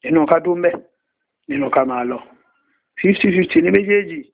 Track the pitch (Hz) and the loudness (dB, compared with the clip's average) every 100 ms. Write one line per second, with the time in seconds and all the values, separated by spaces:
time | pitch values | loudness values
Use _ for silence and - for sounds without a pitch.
0 | - 160 151 165 175 175 175 - _ _ | 0 0 2 2 2 0 -2 -2 _ _
1 | _ _ _ _ - 139 135 131 131 123 | _ _ _ _ -8 -6 -2 0 0 -4
2 | 120 123 - _ _ _ _ _ _ - | -6 -8 -14 _ _ _ _ _ _ -2
3 | 185 196 202 180 180 170 175 196 202 202 | 0 2 0 0 2 2 4 2 2 0
4 | 180 160 - | 0 -12 -14